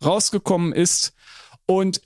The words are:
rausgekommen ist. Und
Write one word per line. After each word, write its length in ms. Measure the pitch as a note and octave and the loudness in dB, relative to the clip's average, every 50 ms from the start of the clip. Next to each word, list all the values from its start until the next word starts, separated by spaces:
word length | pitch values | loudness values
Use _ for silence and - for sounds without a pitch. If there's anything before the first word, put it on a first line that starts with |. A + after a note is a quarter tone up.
| - | -2
rausgekommen 720 | D3+ F3+ A3 G#3 - - G3+ - - G3 E3+ F3 E3 - | 0 0 0 0 -2 -4 -2 0 0 0 0 0 0 0
ist. 400 | - F3 F3 - - - - - _ _ - - - - - - - _ | 0 0 2 0 0 -2 -4 -8 _ _ -20 -20 -20 -20 -20 -20 -6 _
Und 360 | - F#3 F#3+ F#3+ F#3+ F3+ - - | 0 0 2 0 0 -2 -6 -8